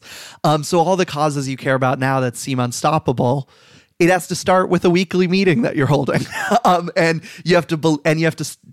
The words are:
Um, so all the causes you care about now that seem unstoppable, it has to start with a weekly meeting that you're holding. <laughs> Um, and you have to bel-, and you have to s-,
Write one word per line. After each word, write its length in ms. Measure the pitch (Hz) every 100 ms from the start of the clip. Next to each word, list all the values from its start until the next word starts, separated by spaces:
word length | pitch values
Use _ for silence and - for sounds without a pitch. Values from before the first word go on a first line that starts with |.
| - - - - 160
Um, 180 | 151
so 160 | 139 175
all 160 | 160 185
the 100 | 180
causes 440 | 147 151 143 135
you 80 | 131
care 180 | 143 131
about 240 | 127 131
now 220 | 131 135
that 160 | 123 -
seem 240 | - 127
unstoppable, 880 | 123 - 151 156 - 123 123 139 - _ _ - _ -
it 100 | 170
has 180 | 180 -
to 80 | 175
start 340 | - 185 185
with 160 | 175 180
a 40 |
weekly 380 | 175 185 180 180
meeting 360 | 190 185 165
that 120 | 147 -
you're 120 | 131
holding. 340 | 143 - - - -
<laughs> 200 | - 196
Um, 260 | 190 180 175 185
and 260 | 165 160 - -
you 120 | 160 175
have 120 | -
to 80 | 160
bel-, 240 | 160 147 160
and 160 | 160
you 40 | 160
have 120 | 160
to 80 | 147
s-, 120 | - -